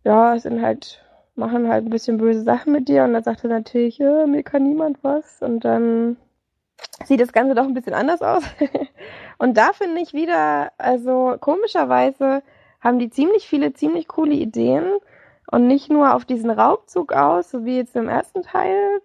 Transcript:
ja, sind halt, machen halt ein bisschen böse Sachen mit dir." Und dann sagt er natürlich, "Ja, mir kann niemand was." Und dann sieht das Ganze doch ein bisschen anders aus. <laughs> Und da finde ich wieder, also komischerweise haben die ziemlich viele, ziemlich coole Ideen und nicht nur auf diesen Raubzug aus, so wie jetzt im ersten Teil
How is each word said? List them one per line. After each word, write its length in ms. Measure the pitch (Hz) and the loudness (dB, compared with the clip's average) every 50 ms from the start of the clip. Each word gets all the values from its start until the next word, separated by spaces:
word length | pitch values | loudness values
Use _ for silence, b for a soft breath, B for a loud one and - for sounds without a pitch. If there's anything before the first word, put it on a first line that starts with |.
| - | 0
ja, 360 | 214 208 220 226 233 233 233 | 2 4 4 4 4 2 0
sind 220 | 240 240 233 233 | -2 -4 -4 -2
halt, 440 | 226 226 226 277 - - - - b b b b b b - | -2 -2 -2 -4 -6 -18 -20 -20 b b b b b b -10
machen 340 | 277 220 226 240 240 240 233 | -8 -6 -4 -2 -2 0 0
halt 160 | 226 220 226 | 0 0 0
ein 60 | 226 | -2
bisschen 260 | 220 226 - - 226 214 | -4 -4 -2 -2 -2 0
böse 240 | 220 226 226 220 220 | 2 2 0 0 0
Sachen 300 | 240 240 240 - 311 285 | 0 0 0 0 0 0
mit 160 | 294 262 269 | 0 2 2
dir." 140 | 277 277 262 | 2 4 4
Und 100 | 247 233 | 4 2
dann 100 | 226 226 | 0 0
sagt 200 | - 226 - - | -2 -6 -4 -4
er 60 | 233 | -4
natürlich, 500 | 233 226 220 - - 240 240 240 233 - | -2 -4 -4 -2 -2 0 0 0 -2 0
"Ja, 260 | 285 277 294 311 311 294 | 0 2 2 2 2 2
mir 160 | 285 294 277 | 0 0 -2
kann 200 | - - 285 277 | -2 -2 0 0
niemand 400 | 277 294 311 320 311 285 - - | 2 0 0 0 -2 -4 -4 -4
was." 380 | 277 285 302 302 - - - | -2 -2 -2 -4 -8 -12 -8
Und 240 | - - 233 233 226 | -6 -4 -4 -2 0
dann 520 | 233 233 226 233 233 233 226 233 233 240 - _ _ _ _ _ _ _ _ _ _ _ _ - - - - - | 0 0 2 2 2 2 0 0 -2 -2 -6 _ _ _ _ _ _ _ _ _ _ _ _ -20 -20 -18 -10 -2
sieht 160 | - 269 226 | 0 2 2
das 120 | 247 240 - | 2 2 2
Ganze 220 | 226 247 269 269 | 2 2 2 2
doch 100 | 226 262 | 2 0
ein 80 | 269 262 | 0 -2
bisschen 200 | 254 240 - - | -6 -6 -4 -4
anders 280 | - 240 277 349 330 | -2 0 0 0 0
aus. 220 | - 208 233 359 294 - - - | 0 0 0 0 -2 -4 -6 -4
<laughs> 760 | 302 269 - - 311 - _ - - - - - - - - - | -4 -2 -2 -4 -8 -8 _ -20 -20 -20 -20 -20 -20 -18 -8 -2
Und 200 | - 254 233 214 | 0 0 4 4
da 160 | 214 302 415 | 2 2 2
finde 280 | - 415 359 330 339 | -2 -4 -4 -4 -4
ich 120 | 349 - - | -6 -6 -4
wieder, 580 | 285 320 330 349 330 156 151 147 147 143 - - - | -4 -2 -2 0 0 0 0 0 0 -2 -4 -8 -6
also 580 | - - 254 247 240 254 254 254 254 254 247 - | -2 -2 -2 -2 -2 -2 0 0 0 0 -2 -4
komischerweise 1040 | - - 302 359 440 427 - 359 294 254 254 247 254 262 269 - 277 269 269 277 277 b b b b b b b | -2 -2 -2 -2 -2 -2 -2 -2 0 2 2 2 2 0 0 -2 -2 -2 -2 -2 -4 b b b b b b b
haben 180 | b 240 247 247 | b 0 0 0
die 100 | 240 226 | 0 -2
ziemlich 380 | - - 277 339 415 415 - - | -2 -2 0 2 2 0 0 0
viele, 260 | - 285 285 294 269 | -2 -2 -2 -2 -4
ziemlich 340 | - - 302 330 339 311 - | -4 -4 -2 -2 -2 -6 -6
coole 260 | - - 320 302 294 | -4 -2 0 0 0
Ideen 680 | 285 - 220 220 233 226 240 254 285 339 370 403 403 _ b b b b b b b b b | 0 -2 -4 -4 -2 0 2 2 0 0 -2 -2 -4 _ b b b b b b b b b
und 160 | - 240 240 247 | 0 2 4 4
nicht 220 | 262 277 - - | 4 2 0 0
nur 240 | 302 302 285 277 240 | 2 2 4 4 2
auf 120 | - 240 | 0 0
diesen 260 | - 254 233 220 233 | -4 -6 -4 -2 -2
Raubzug 600 | 220 208 220 254 381 440 _ _ - 359 330 - - | 2 2 4 2 2 0 _ _ -6 -4 -4 -2 2
aus, 360 | - - - 330 349 349 _ | 2 4 4 4 2 0 _
so 160 | - 247 226 | -6 -8 -4
wie 120 | 233 254 254 | -2 -2 -2
jetzt 180 | 247 - - | -2 -4 -4
im 120 | 240 226 - | -6 -4 -2
ersten 360 | - - - - - 381 349 | -2 -4 -4 -4 -8 -10 -8
Teil 580 | - - - - - 381 403 403 403 403 403 403 | -6 -4 -2 -2 0 0 0 0 0 -2 -4 -6